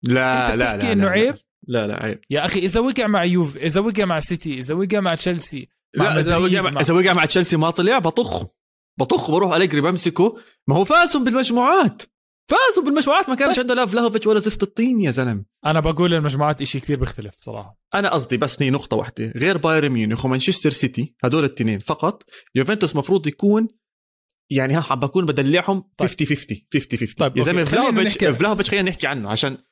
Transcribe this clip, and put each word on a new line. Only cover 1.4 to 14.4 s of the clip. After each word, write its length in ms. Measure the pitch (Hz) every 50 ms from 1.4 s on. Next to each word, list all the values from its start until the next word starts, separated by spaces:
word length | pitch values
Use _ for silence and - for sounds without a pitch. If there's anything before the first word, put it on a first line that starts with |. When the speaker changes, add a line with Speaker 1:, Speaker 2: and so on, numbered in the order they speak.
| _ _ _ _ - -
Speaker 1:
لا، 200 | 123 117 107 104
لا، 160 | 104 - -
عيب. 160 | 110 107 - _ _
Speaker 2:
يا 160 | 135 143 147
أخي 140 | 143 - 196
إذا 200 | 180 190 170 226
وقع 280 | 233 262 262 262 240 208
مع 160 | 208 196 170
يوفي، 420 | 180 180 180 170 147 139 - -
إذا 160 | 165 147 185
وقع 240 | 202 226 208 196 208
مع 140 | 185 175 156
سيتي، 400 | 147 - 180 165 - 165 143 127
إذا 140 | 127 127 151
وقع 260 | 170 196 190 214 208
مع 160 | 196 185 165
تشيلسي، 540 | 160 - 185 180 170 - - - 139 123 _ _ _ _ _ _ -
مع 160 | - 208 160
Speaker 1:
لا، 60 | 156
إذا 200 | 151 160 175 165
Speaker 2:
مدريد، 140 | 180 185 185
Speaker 1:
وقع 80 | 196 185
مع، 60 | 185
Speaker 2:
مع 120 | 147 147
Speaker 1:
إذا 120 | - 139 170
وقع 200 | 175 185 190 180
مع 120 | 175 160
تشيلسي 320 | 151 - 185 180 175 - 160
ما 120 | 156 165
طلع 300 | 170 - 175 190 240 269
بطخه، 500 | 185 165 - - 240 - 87 87 - 95 _ _ _ _ _ _ _ _ _ -
بطخه، 340 | 135 127 - 370 - - 151
بروح 200 | 175 202 185 170
أليجري 280 | 160 190 185 147 147
بمسكه. 560 | 139 165 185 180 - 180 165 - 175 220 220 - - _ _ _ _ -
ما 80 | 139
هو 80 | 165 196
فازوا 380 | 190 294 339 349 320 - 294
بالمجموعات، 800 | 254 247 226 262 262 262 233 240 247 262 330 381 330 226 - - - _ _ _ _ _ _ _ _ _
فازوا 320 | 285 392 523 523 427 - 320
بالمجموعات، 440 | 269 277 311 294 277 285 359 392 -
ما 60 | 262
كانش 200 | 240 269 285 370
Speaker 2:
طيب. 40 | 247
Speaker 1:
عنده 140 | 254 247 247
لا 120 | 240 254
فلاهوفيتش 420 | 208 180 233 240 233 220 220 214 214
ولا 120 | 220 214